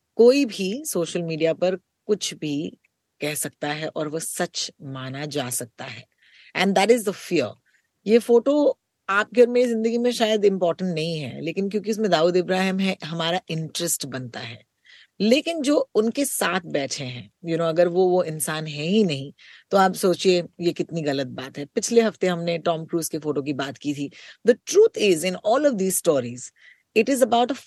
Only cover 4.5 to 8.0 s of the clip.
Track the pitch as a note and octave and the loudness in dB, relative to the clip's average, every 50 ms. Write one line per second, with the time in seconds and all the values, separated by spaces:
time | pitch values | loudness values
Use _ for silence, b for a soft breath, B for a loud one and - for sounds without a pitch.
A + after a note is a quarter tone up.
4.5 | - - - - - _ - C#3 C3+ C3 C3 C3 C3 C3+ D3 D3+ C3+ C#3+ B2+ B2+ | -6 -6 -8 -8 -10 _ -14 -14 -12 -10 -10 -10 -10 -10 -8 -6 -6 -6 -4 -4
5.5 | B2 - B2+ A#2 _ - - C3+ A#2+ A2 - _ b b b b b b b b | -6 -8 -8 -10 _ -16 -16 -14 -14 -16 -18 _ b b b b b b b b
6.5 | b D#3+ F3+ G3 G3 G3 G3 G3+ A#3+ B3 G3+ G#3 F3+ - - - F#3 D#3 B2 G2+ | b -2 0 2 2 4 4 4 4 4 2 -2 -6 -6 -6 -4 -2 -2 -2 -2
7.5 | - _ _ _ _ _ _ _ _ _ | -4 _ _ _ _ _ _ _ _ _